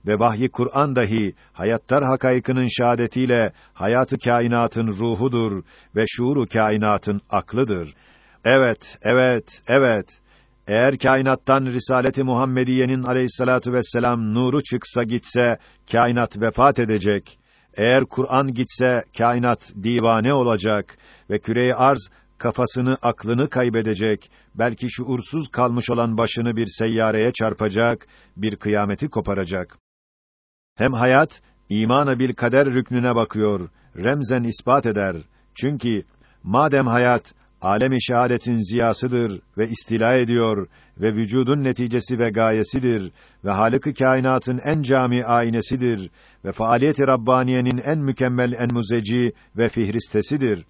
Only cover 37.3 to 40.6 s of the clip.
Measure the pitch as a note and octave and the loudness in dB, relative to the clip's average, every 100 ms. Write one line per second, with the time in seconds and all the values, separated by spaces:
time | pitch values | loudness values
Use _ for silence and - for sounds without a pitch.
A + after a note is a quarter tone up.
37.3 | _ _ _ F#2 G#2 C3 C3 - A#2+ B2 | _ _ _ -2 0 2 0 0 0 2
38.3 | A#2+ B2 A#2 G2 A#2 A#2 G#2 B2+ B2 A#2 | 0 0 -2 -2 0 0 0 -2 -2 -2
39.3 | F#2+ _ - A2 A#2 - A2+ A2+ B2+ A#2+ | -6 _ -4 -4 -4 -4 0 2 2 2
40.3 | A#2+ A2+ G#2 | 0 0 -2